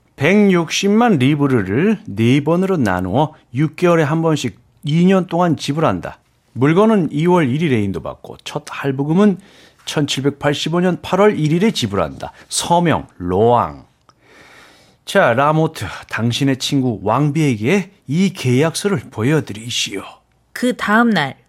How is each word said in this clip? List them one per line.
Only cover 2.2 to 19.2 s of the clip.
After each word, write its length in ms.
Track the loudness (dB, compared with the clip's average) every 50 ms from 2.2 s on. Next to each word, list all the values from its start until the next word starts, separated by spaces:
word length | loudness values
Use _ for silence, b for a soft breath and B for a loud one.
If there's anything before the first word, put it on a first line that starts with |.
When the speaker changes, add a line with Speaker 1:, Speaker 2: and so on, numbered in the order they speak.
| 2 2 2 2 2
Speaker 1:
번으로 320 | 0 0 0 0 0 0
나누어 580 | 0 0 0 0 0 -2 0 0 0 0 -2 B B B B -4
육 220 | -4 -4 -4 -2
개월에 260 | 0 2 2 4 2
한 200 | 2 0 0 0
번씩 380 | 0 0 0 -2 -4 -8 -8 -10 _ _ _ _ -6
이 200 | -2 2 4 4
년 220 | 4 4 2 0
동안 300 | -2 -2 0 0 0 0
지불한다. 640 | -2 -2 -4 -2 0 0 0 -2 -2 -6 -10 -14 -16 _ _ _ _ _ _
물건은 580 | _ 0 0 2 4 4 4 4 2 2 0 -2
이월 360 | -2 -2 0 2 2 2 2 0
일 140 | 0 -2
일에 200 | 0 0 0 0
인도받고 560 | 0 -2 -4 -6 -8 -10 -12 -14 -16 -20 -20 -18 _
첫 200 | -12 -12 -12 -12 -10
할부금은 720 | -12 -6 -6 -4 -4 -4 -2 0 2 4 4 2 2 0 B B B B B B B B B
천칠백팔십오 960 | -6 -4 -2 -2 -2 -2 -2 -2 -2 -4 0 -2 -2 -2 -2 -4 -2 -2 0
년 220 | 0 0 -2 -4
팔월 360 | -4 -2 2 4 4 4 4 2
일 140 | 0 0
일에 200 | 0 2 0 0
지불한다. 600 | 0 -2 -4 -4 -2 -2 -2 -4 -6 -10 -14 -14 B B B B
서명 600 | -8 -8 -2 0 0 2 2 2 0 -2 -4 -10 _ -10
로왕. 680 | -4 -2 0 2 4 4 4 2 0 -2 -6 -12 -20 _ _ _ _ _ B B B B B B B B B B B B B B B B B B _
자, 280 | -2 2 2 4 4
라모트, 520 | 4 4 2 2 2 2 0 0 -2 -8 -10 -10 B B B -12
당신의 500 | -6 -4 -2 -2 -2 0 0 0 0 -2
친구 420 | -4 -2 -2 0 0 -2 -4 -2
왕비에게 880 | -2 0 0 2 0 0 0 0 0 0 0 0 0 0 0 0 -2 -4 _ _ _
이 260 | -4 -2 0 0 0
계약서를 680 | -2 -2 -2 0 2 2 2 0 -2 -4 -4 -2 -2 -2 -4 -8
보여드리시오. 920 | -6 -4